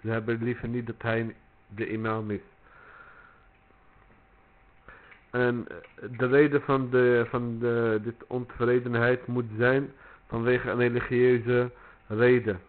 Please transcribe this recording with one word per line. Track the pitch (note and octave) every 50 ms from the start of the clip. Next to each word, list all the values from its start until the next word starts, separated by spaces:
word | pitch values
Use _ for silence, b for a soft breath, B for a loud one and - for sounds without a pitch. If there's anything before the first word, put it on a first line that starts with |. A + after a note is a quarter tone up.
Ze | _ A2
hebben | A2+ A2+ A2 A2 A#2 A2+ A2+
liever | A#2+ B2 A#2 - A2+
niet | A#2 B2 A#2
dat | A#2 A2+ - -
hij | A#2 A2+ A2+ A2+ A2+ G#2+ - _ _ _ _ _ _
de | G#2+ G2+ A2+ -
imam | G#2+ A2 A2 A2+ A2 A2 A2 G#2+
is. | G#2 F#2+ - - _ _ B B B B B B B B B B B B B B B B B B _ _ _ _ _ _ _ - _ - - _ - _ _ _ _ _ _ _ _ _ _ _ _ - _ B B B B B B B B _
En | - B2 B2+ B2 A#2+ A#2+ A2 - - E2+ - - - - - G#2 B2
de | A2 B2+
reden | B2+ B2+ C#3 D3+ D3 C#3 C#3 -
van | - C#3 C3+ C3+ B2
de, | B2 B2+ B2 B2 B2 A#2+ A#2 A2+
van | - B2 A#2+ A#2+ A#2 A2+
de, | A#2 A#2+ A#2 A#2 A#2 A2+ A2 G#2+ G#2+
dit | A2+ A2+ - -
ontevredenheid | - - B2 B2 A#2+ - - B2 A#2 B2 B2+ B2 B2 A#2+ A#2 A#2 A#2+ B2 B2 -
moet | - B2 B2 A#2+ A2+ G#2+
zijn | G#2+ A#2+ B2 C3 C3+ C#3+ C#3 - B B B B B B
vanwege | - - A#2 A#2 A#2+ B2 B2 A#2+ B2+
een | F#2+ A#2+
religieuze | A#2+ B2 A#2+ A#2+ A2+ - C3 A#2+ B2 B2+ B2+ A#2+ A2 A#2+ B2 B2 B2 B2 A#2+ B B B B B B
reden. | - A2 G#2+ A#2+ B2 B2+ B2 A2 A2 G2+ F2 -